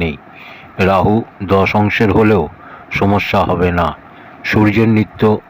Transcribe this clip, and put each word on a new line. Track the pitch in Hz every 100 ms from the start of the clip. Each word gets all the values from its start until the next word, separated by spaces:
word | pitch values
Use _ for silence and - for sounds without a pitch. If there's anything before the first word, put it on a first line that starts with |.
নেই। | 82 71 - - - - - - 95
রাহু | 95 90 110 120 - 92
দশ | 95 92
অংশের | 104 104 - 110 95
হলেও | 107 104 - - - - - -
সমস্যা | 98 101 - 101 90
হবে | 87 90
না। | 87 82 - - - - -
সূর্যের | - 107 104 101 113 107
নিত্য | 104 - 107 107 -